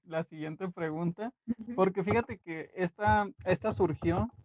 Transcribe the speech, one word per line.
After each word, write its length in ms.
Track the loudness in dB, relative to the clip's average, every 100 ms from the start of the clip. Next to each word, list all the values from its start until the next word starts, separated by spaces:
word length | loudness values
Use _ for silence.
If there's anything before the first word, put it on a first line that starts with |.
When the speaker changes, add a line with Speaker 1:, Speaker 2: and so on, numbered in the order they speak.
Speaker 1:
la 180 | -6 -4
siguiente 460 | -4 -8 -8 -6 -8
pregunta, 640 | -4 -4 -2 -2 -4 -8 -8 -8
Speaker 2:
Ujú. 280 | -6 -4
Speaker 1:
porque 300 | 2 2 2
fíjate 340 | 2 2 0 -8
que 320 | -10 -10 -8 -4
esta, 520 | -4 0 4 4 2 -4
esta 280 | 0 2 0
surgió, 580 | 0 0 2 0 2 0 -4